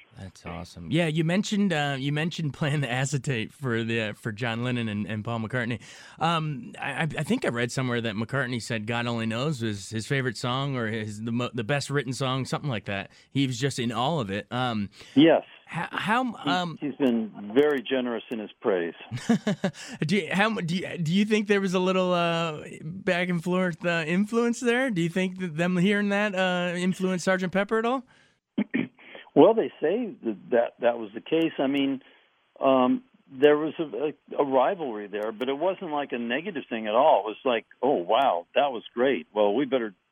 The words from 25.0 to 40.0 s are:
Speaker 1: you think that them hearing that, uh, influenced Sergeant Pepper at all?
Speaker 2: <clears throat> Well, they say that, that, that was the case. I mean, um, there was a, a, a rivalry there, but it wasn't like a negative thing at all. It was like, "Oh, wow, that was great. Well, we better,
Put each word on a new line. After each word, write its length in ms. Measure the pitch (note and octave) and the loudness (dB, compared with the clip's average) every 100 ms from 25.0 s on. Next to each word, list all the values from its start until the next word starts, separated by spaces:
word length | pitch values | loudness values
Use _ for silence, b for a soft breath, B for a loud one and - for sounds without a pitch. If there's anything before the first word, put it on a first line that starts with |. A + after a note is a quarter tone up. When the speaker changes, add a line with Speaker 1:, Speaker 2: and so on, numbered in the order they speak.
Speaker 1:
you 80 | E3 | 0
think 300 | F#3 F#3 F#3 | 0 -2 -4
that 180 | F#3 D3+ | -6 -2
them 220 | F3 F3+ | 0 4
hearing 320 | F#3+ G#3 G3+ | 4 4 2
that, 240 | G3+ G#3+ | 0 0
uh, 420 | F#3 F#3 F3+ F3+ F3 | 0 0 0 -2 0
influenced 480 | F#3 F3+ F#3 F#3 | 0 0 0 0
Sergeant 300 | F#3+ F#3 F#3 | 0 0 0
Pepper 240 | F#3 G3+ A3 | 0 0 0
at 80 | A3+ | 0
all? 180 | C4 - b b b _ - | -2 -4 b b b _ -4
Speaker 2:
<clears throat> 60 | - - - - B B B | -2 -2 -4 -10 B B B
Well, 220 | D3 E3+ | 6 8
they 160 | A3+ C3+ - | 6 0 -2
say 320 | D3+ G#3+ A3+ A2+ | -2 0 -4 -6
that, 120 | A#2 G2 F#2 | -6 -6 0
that, 240 | A#2+ A#2+ - | 0 0 0
that 180 | A#2+ A#2+ | 0 0
was 120 | G#2+ | -6
the 60 | A2 | -12
case. 320 | - D#3+ E3 - | -2 0 0 0
I 120 | C3+ | 0
mean, 340 | C#3 C#3 C3+ b b b b b - | 0 0 -2 b b b b b 0
um, 440 | C#3 C3 B2+ B2+ - _ _ | 4 6 4 2 -2 _ _
there 260 | C3 D3 D3 | 4 6 6
was 160 | D#3 C3 | 2 -4
a, 60 | |
a, 580 | D#3 A2 D3+ C#3 - - | -6 -4 -6 -6 -6 -2
a 20 | |
rivalry 600 | C#3+ C3 C#3+ F#3+ D3 G#2+ G2+ | 2 4 2 0 -4 -6 -6
there, 240 | G#2 G#2+ | -6 -6
but 180 | G#2+ B2+ | -4 -4
it 80 | C#3 | -2
wasn't 360 | F3 F#3 F3+ | -2 -2 -4
like 180 | D3 C#3 | -6 -4
a 80 | B2 | -4
negative 460 | A#2 B2+ F#3 D#3 - | -4 -4 -4 -8 -8
thing 200 | A#2 A2 | -6 2
at 80 | A2 | 4
all. 240 | D#3 A#2 | 6 6
It 80 | G#2 | 2
was 80 | G#2 | -4
like, 200 | C3+ A#2 - - | 0 0 -4 -2
"Oh, 140 | B2 | 0
wow, 520 | A#2 E2+ A2+ C3 F2 - - | 0 2 4 4 0 0 0
that 160 | C#3+ | 0
was 100 | A#2 - | -2 -6
great. 360 | A#2 C3 G#2+ - | 0 2 0 -2
Well, 220 | G#2 G#2 | 2 4
we 120 | G#2+ C#3+ | 2 0
better, 280 | B2+ A2 F#2 | 0 -2 -8